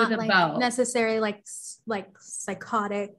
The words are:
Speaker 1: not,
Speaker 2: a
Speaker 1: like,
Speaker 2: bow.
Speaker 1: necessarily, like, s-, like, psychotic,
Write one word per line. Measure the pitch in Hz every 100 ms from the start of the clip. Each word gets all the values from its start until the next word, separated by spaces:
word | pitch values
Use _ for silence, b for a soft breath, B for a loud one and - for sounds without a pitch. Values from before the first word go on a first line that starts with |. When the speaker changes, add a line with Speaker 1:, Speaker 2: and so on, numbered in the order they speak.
| 226
Speaker 1:
not, |
Speaker 2:
a | 220
Speaker 1:
like, | 220
Speaker 2:
bow. | 190 165 185
Speaker 1:
necessarily, | 247 240 247 240 226 220
like, | 214 208 -
s-, | - - - -
like, | 208 190 -
psychotic, | - - - 196 - 226 202 202 202